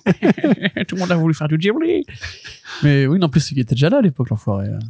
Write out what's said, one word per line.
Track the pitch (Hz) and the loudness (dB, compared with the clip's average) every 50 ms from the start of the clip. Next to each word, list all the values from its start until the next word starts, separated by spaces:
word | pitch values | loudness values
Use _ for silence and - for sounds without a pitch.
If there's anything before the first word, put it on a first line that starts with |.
| - | -2
<laughs> | 220 175 - - - - - - 302 247 - - - - 175 160 - | -2 -2 2 2 0 0 2 2 0 0 0 0 -4 -4 -4 -6 -6
Tout | - | -4
le | 190 | -4
monde | 180 175 | -2 0
a | 175 | 0
voulu | 165 160 165 156 | 2 2 0 0
faire | - 151 151 | 0 -2 -2
du | 156 156 | -2 0
Jim | 165 202 220 320 | 0 0 0 0
Lee. | 330 - 339 - - - - - - - - - - - - - _ - - - | 0 0 -2 -2 -4 -6 -12 -16 -16 -16 -16 -16 -18 -20 -20 -20 _ -18 -8 0
Mais | - 147 143 139 139 | 2 4 4 4 4
oui, | 131 156 190 | 2 2 2
non, | 180 | 2
en | 156 | 2
plus, | - 156 139 - | 2 0 0 0
il | 139 - | -2 -2
était | 123 - - | 0 0 2
déjà | 117 143 160 | 2 4 4
là | 240 285 | 4 4
à | |
l'époque, | 233 180 135 - 123 - | 4 2 2 0 -2 -2
l'enfoiré. | 107 107 - - 98 98 98 101 107 104 110 | -2 -4 -2 -2 -2 -2 -2 -4 -4 -6 -8